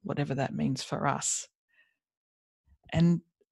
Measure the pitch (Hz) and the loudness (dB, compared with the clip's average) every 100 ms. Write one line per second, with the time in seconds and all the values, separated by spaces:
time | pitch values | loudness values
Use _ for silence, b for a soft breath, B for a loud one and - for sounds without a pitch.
0 | - 143 147 - 135 - 147 131 - - | -8 -4 -2 -2 -2 0 -2 -2 -4 -2
1 | 147 135 - - - _ _ _ _ _ | 0 0 -2 -4 -8 _ _ _ _ _
2 | _ _ _ _ _ _ _ _ - 165 | _ _ _ _ _ _ _ _ -4 4
3 | 170 170 - _ _ | 4 4 -2 _ _